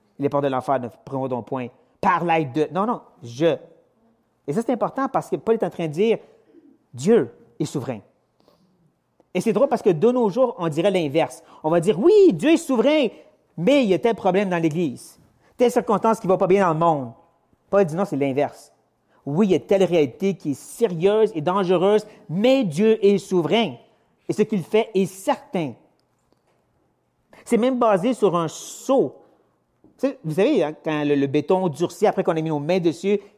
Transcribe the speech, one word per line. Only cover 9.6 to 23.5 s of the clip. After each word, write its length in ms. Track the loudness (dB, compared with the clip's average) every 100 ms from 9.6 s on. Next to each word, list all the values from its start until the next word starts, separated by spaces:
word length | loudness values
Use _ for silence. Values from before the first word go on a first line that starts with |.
| 0
parce 140 | 0
que 80 | 0
de 220 | 2 2
nos 180 | 2 0
jours, 260 | 0 -2 -2
on 120 | -4
dirait 200 | -2 0
l'inverse. 540 | 0 -2 -2 -2 -6 -20 -10
On 60 | -2
va 100 | 0
dire, « 200 | 0 2
Oui, 300 | 4 6 6
Dieu 180 | 4 2
est 60 | 2
souverain, 500 | 2 0 2 2 0 -4 -20 _ _ -4
mais 260 | 2 4
il 60 | 4
y 40 |
a 60 | 2
tel 160 | 0 0
problème 340 | 0 0 0
dans 120 | 0
l'Église, 580 | -2 -2 -4 -6 -16 -20 _ _ _ 0
telle 140 | 0
circonstance 500 | 2 0 0 2 0
qui 60 | 0
va 100 | 2
pas 100 | 2
bien 180 | 2 2
dans 80 |
le 60 | 2
monde. » 320 | 2 0 -4 -14 _ _ _ _ _
Paul 140 | 2
dit, « 120 | 2 0
Non, 80 | -4
c'est 100 | -2
l'inverse. 560 | -2 0 -4 -6 -20 _ _ _ _ _ -4
Oui, 220 | 0 2
il 40 |
y 40 | 2
a 40 |
telle 240 | 2 2
réalité 520 | 2 2 0 0 -4 -4
qui 160 | -6
est 80 | -8
sérieuse 720 | -10 -4 -4 0 0 2 0 0
et 60 |
dangereuse, 640 | -2 0 0 2 2 0 -2 -16 -10
mais 340 | -2 2 2
Dieu 420 | 0 0 2 4 4
est 120 | 2
souverain. 580 | 0 -2 0